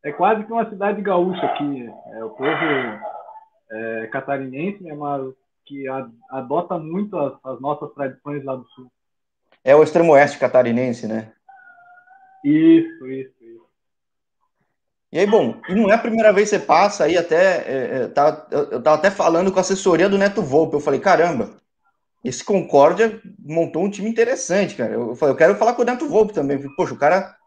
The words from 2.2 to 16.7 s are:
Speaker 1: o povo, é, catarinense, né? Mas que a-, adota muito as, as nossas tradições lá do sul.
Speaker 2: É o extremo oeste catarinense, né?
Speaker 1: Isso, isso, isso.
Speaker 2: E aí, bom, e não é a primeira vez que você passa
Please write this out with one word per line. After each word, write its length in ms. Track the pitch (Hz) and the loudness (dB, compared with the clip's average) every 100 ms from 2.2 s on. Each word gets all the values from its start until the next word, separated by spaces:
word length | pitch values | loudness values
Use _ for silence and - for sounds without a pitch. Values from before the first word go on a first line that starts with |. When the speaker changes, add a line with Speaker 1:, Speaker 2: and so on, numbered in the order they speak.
Speaker 1:
o 60 | 110 | -12
povo, 200 | - 135 160 160 139 120 104 104 - - - _ _ _ | -6 -4 -2 -2 -2 -4 -10 -14 -14 -18 -20 _ _ _
é, 380 | 110 113 113 110 | -10 -8 -8 -8
catarinense, 760 | 135 131 135 135 131 180 196 | -10 -6 -8 -8 -8 -8 -10
né? 100 | 175 | -16
Mas 400 | 147 143 143 131 131 _ _ | -12 -8 -8 -8 -14 _ _
que 220 | _ 143 135 | _ -14 -10
a-, 220 | 135 123 113 _ | -10 -12 _ _
adota 480 | 135 123 151 175 170 | -14 -4 -4 -4 -10
muito 380 | 156 175 208 185 | -8 -8 -8 -6
as, 180 | 139 - | -6 -8
as 160 | 131 131 | -14 -10
nossas 320 | 139 143 147 | -8 -8 -10
tradições 520 | - 135 135 147 147 | -10 -10 -10 -12 -12
lá 120 | 135 131 | -10 -12
do 100 | 120 | -14
sul. 200 | - 127 _ _ _ _ _ _ _ | -20 -20 _ _ _ _ _ _ _
Speaker 2:
É 140 | 127 147 | 4 6
o 80 | |
extremo 300 | 151 170 170 | 6 4 6
oeste 240 | 143 143 - | 6 6 2
catarinense, 680 | 127 127 123 117 127 117 110 | 2 2 2 0 -2 -4 -6
né? 260 | 110 113 _ _ - - _ _ _ _ - _ _ | -8 -10 _ _ -20 -20 _ _ _ _ -20 _ _
Speaker 1:
Isso, 640 | 143 156 160 160 - - 131 | 0 4 6 6 4 -8 -12
isso, 280 | 131 131 _ | -12 -12 _
isso. 200 | 117 113 117 _ _ _ _ _ _ _ _ _ _ _ _ _ _ | -20 -20 _ _ _ _ _ _ _ _ _ _ _ _ _ _ _
Speaker 2:
E 60 | 156 | -2
aí, 80 | 208 | 2
bom, 340 | 208 127 - - | 4 2 -4 -4
e 60 | |
não 160 | 190 202 | 0 2
é 40 | |
a 40 | 226 | 2
primeira 340 | 233 220 214 | 2 4 4
vez 160 | 196 208 | 4 2
que 80 | 202 | 0
você 80 | |
passa 400 | - | 2